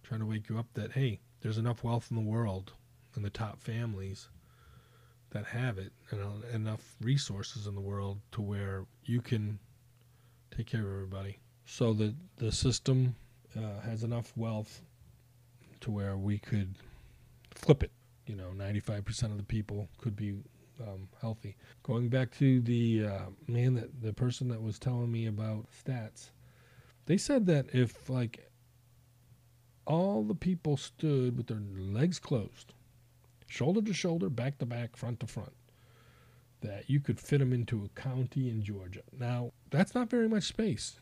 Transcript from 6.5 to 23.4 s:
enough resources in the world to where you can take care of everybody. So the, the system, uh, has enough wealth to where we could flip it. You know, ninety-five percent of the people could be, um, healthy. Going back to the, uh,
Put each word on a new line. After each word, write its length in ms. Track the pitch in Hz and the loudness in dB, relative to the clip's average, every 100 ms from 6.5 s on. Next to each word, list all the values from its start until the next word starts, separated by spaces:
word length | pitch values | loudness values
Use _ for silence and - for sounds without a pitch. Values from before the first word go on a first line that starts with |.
enough 420 | 113 110 107 - - | -2 -2 -4 -8 -4
resources 680 | 110 139 - 101 - - 104 | 2 2 0 -6 -6 -6 -6
in 80 | 101 | -6
the 60 | |
world 380 | 98 101 98 101 - | -4 -4 -4 -6 -8
to 100 | - | -6
where 440 | 101 101 98 98 98 - | -4 -2 -4 -6 -8 -12
you 160 | - 120 | -2 -2
can 400 | - 113 104 104 - - _ _ - _ - - _ - | 2 -2 0 -6 -12 -20 _ _ -20 _ -20 -20 _ -8
take 120 | 110 | -4
care 200 | 117 101 | -2 -2
of 60 | |
everybody. 460 | 98 95 95 98 101 - _ - | -4 -6 -6 -8 -12 -20 _ -18
So 260 | - 117 | 0 2
the, 240 | 107 107 135 180 - | 4 0 -2 -12 -4
the 160 | 110 | -2
system, 600 | - 135 117 - 131 127 117 - - - 110 | 2 2 2 4 4 4 0 -14 -20 -10 -6
uh, 240 | 110 101 | -6 -6
has 220 | 113 110 | -4 -4
enough 280 | 117 117 107 - | -2 -2 -4 -4
wealth 440 | 113 110 107 - - - - - - - - - - - | -2 -2 -6 -14 -20 -20 -20 -20 -20 -20 -20 -20 -20 -10
to 100 | - | -4
where 240 | 104 98 98 | -2 -2 0
we 220 | 98 101 | 0 -2
could 380 | - 104 92 95 - - - - - - - - | 0 -2 -2 -8 -16 -20 -20 -20 -20 -20 -20 -2
flip 280 | - 143 | 4 4
it. 80 | - - _ - - | 4 -6 _ -18 -10
You 120 | 101 | -8
know, 160 | 92 | -8
ninety-five 500 | 95 98 104 - 104 | -6 -2 -2 -2 -4
percent 300 | 101 110 113 | -4 -2 -2
of 40 | 104 | -2
the 60 | |
people 460 | 98 110 104 101 95 - | -4 -4 -2 -6 -6 -6
could 180 | 117 101 | -6 -2
be, 200 | 104 98 - - - - | -4 -4 -10 -20 -20 -12
um, 300 | 107 95 95 - | -10 -10 -14 -8
healthy. 380 | 117 110 104 - - - | -6 -6 -10 -14 -20 -12
Going 240 | - 117 123 | -4 0 2
back 240 | 127 123 - | 2 0 6
to 240 | 139 127 | 8 8
the, 440 | 120 120 117 113 104 | 6 4 6 4 2
uh, 200 | 98 95 95 | -2 -6 -10